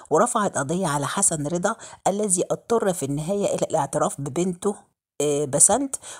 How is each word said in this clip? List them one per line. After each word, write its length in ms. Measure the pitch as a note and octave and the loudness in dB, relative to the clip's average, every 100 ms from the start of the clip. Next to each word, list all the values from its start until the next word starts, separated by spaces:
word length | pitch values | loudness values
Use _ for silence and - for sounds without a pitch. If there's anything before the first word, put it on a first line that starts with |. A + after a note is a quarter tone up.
| - | 0
ورفعت 480 | D3+ A#3 A3+ G3 - | 2 4 2 0 -2
قضية 300 | C#3 F3 F3+ | -2 -2 0
على 200 | C#3+ C#3 | -2 -2
حسن 400 | - - D#3+ D3 | 0 0 0 -2
رضا 280 | F3 G3 - - - - | 0 -2 -2 -10 -4 -2
الذي 360 | G3+ G#3+ F3+ - | 0 0 0 0
اضطر 420 | - - A3+ G#3+ | -2 0 0 2
في 120 | F3 C3+ | -2 -2
النهاية 400 | C#3+ D#3 G3+ F#3 C#3 | -4 -2 -2 0 0
إلى 100 | - | 0
الاعتراف 520 | D#3+ C#3 D3+ C#3+ - | 0 0 0 0 -2
ببنته، 540 | C#3 C3 F#3 F3 G3+ G#3 - _ _ - | -4 -2 -2 -2 -4 -4 -10 _ _ -2
آه، 240 | D3 C#3+ D3 | 0 2 0
بسنت، 500 | C#3+ - A3+ C#4 - - - | 2 4 4 0 -6 -12 -18